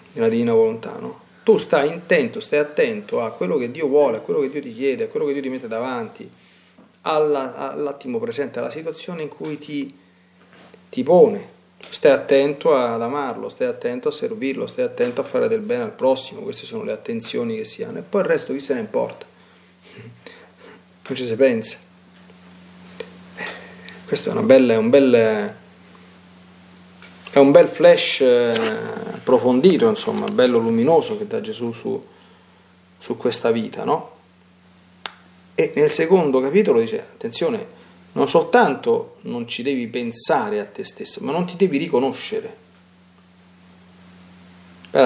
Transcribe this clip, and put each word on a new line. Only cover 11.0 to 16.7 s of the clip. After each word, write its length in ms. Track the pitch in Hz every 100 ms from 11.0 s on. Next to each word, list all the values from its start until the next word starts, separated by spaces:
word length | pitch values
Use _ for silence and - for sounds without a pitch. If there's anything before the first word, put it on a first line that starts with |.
pone. 540 | 131 175 131 101 - - _ _ -
Stai 200 | - 147
attento 640 | 131 - 139 143 143 165
ad 260 | 139 123 113
amarlo, 480 | 117 143 135 113 110
stai 200 | - 127
attento 400 | 117 123 123 151
a 40 |
servirlo, 540 | 147 113 110 131 123 117
stai 180 | -
attento 360 | 123 - 123 120
a 40 |
fare 240 | 135 127 117
del 120 | 110
bene 240 | 104 123
al 80 | 113
prossimo. 480 | - 131 262 - -
Queste 260 | 107 -
sono 160 | -